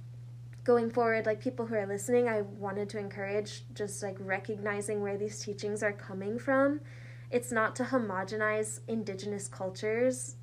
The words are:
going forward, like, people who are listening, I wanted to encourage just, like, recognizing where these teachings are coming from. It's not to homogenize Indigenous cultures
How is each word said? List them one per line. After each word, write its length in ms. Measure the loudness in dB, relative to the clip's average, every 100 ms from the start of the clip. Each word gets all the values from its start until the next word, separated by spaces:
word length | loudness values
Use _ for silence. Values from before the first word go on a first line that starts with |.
| -12 -14 -14 -14 -14 0
going 280 | 4 6 6
forward, 340 | 4 4 4 2
like, 140 | 0
people 240 | 0 -2 0
who 100 | 0
are 120 | 0
listening, 400 | -2 4 6 6
I 140 | 2
wanted 480 | 0 -4 -4 -2 -2
to 100 | -4
encourage 640 | -6 -6 -2 -2 -2 -6 -10
just, 300 | -6 -6 -4
like, 140 | -6 -6
recognizing 800 | -2 -2 -2 -2 -2 -2 -2 -2
where 160 | 0 -2
these 220 | -4 -4
teachings 420 | -6 -4 -2 0
are 120 | 0
coming 440 | -2 -6 -6 -2 -2
from. 440 | 4 6 6 4 -4 -14 -14 -14 -2
It's 220 | -2 2
not 240 | 2 2 2
to 80 |
homogenize 960 | 2 2 2 -2 -2 0 2 2 0 -4 -4
Indigenous 600 | -2 -2 -4 -4 -4 -6
cultures 880 | -4 -4 -2 0 4 4 2 -4 -10